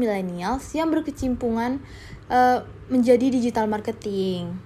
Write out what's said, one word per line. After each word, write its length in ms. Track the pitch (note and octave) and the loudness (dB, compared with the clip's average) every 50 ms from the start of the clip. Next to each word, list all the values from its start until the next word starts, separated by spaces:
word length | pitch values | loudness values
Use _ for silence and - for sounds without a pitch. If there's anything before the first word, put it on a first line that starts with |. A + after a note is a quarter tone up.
millennials 640 | B3 A3 G3+ G3 F#3+ F#3 F3 F3 F3 G3 B3 C4+ - - - | 0 0 0 -2 -2 -4 -6 -4 -4 -4 -4 -4 -6 -6 -4
yang 160 | D4+ E4 E4 | -2 0 0
berkecimpungan, 880 | D#4 D#4 D4+ D4 C4+ - C4 C4 B3 A#3+ B3 A#3 A3+ A3+ A#3 B3 C4 C#4 - - - - - - - - - - A#3+ | 0 0 0 -2 -4 -4 -2 -2 -2 -2 -2 -2 0 0 -2 -2 -4 -4 -8 -12 -18 -18 -18 -16 -18 -16 -6 0 4
eh, 320 | B3 B3+ B3+ B3 A3+ - - - - - - | 4 6 6 4 2 0 -4 -12 -16 -6 -2
menjadi 400 | C4 B3+ A#3 B3 B3 A3+ B3+ C4+ | 2 4 6 6 6 6 6 4
digital 400 | B3 B3+ A#3 B3 A3+ A#3 A3 G#3+ | 2 2 0 0 0 0 0 0
marketing. 880 | G#3+ G#3 G#3+ A#3 A3+ - - G#3 G3+ F#3+ F#3+ F#3+ F3+ F3 F3 F3 F3+ F#3 - | -2 -2 -4 -6 -8 -6 -6 -6 -4 -2 -2 -2 -2 -4 -4 -6 -8 -10 -10